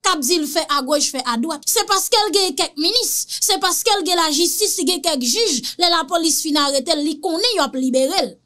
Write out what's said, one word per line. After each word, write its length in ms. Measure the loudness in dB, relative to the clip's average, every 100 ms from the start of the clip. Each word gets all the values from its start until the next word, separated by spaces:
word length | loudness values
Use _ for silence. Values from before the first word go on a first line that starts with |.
| 0
Ap 100 | 0
di 140 | 0 0
l: 60 | 0
"Fè 160 | -2
a 160 | 0 -2
goch, 300 | 0 0 0
fè 80 | -4
a 160 | -4 -2
dwat." 320 | -2 -4 -2
Se 160 | 0
paske 320 | 2 0 2 2
l 160 | 2
genyen 240 | 0 0 0
kèk 200 | -4 -2
minis, 320 | -2 0 -2 -4 -4
se 300 | -2 0 2
paske 320 | 0 0 0
l 120 | 0 0
gen 100 | 0
lajistis, 600 | 2 2 0 2 -2 0
li 60 | 0
gen 140 | 0
kèk 160 | 0 0
jij. 400 | 0 0 0 0 -4 0
Lè 140 | 2
lapolis 480 | 2 0 0 0 0
fin 160 | 0 0
arete 380 | 2 0 0 0
l, 60 |
li 140 | 0 -2
konnen 360 | -4 0 0 0
y 40 |
ap 160 | 0 0
libere 460 | 0 2 2 0
l 60 | -2 -6